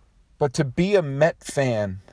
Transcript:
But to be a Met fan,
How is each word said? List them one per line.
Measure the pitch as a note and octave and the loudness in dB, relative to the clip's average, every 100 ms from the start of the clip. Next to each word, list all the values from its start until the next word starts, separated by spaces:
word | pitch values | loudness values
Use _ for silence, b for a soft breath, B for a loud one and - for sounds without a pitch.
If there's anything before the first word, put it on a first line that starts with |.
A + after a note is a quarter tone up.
| _ _ _ - | _ _ _ -4
But | D3 | -4
to | C#3+ | -2
be | C#3 A#2+ F#3 G3+ | -2 0 2 2
a | |
Met | D3 C#3 D#3+ - | 2 2 2 0
fan, | - - C3 A2 G2+ F#2+ - | -6 -2 0 0 -2 -6 -14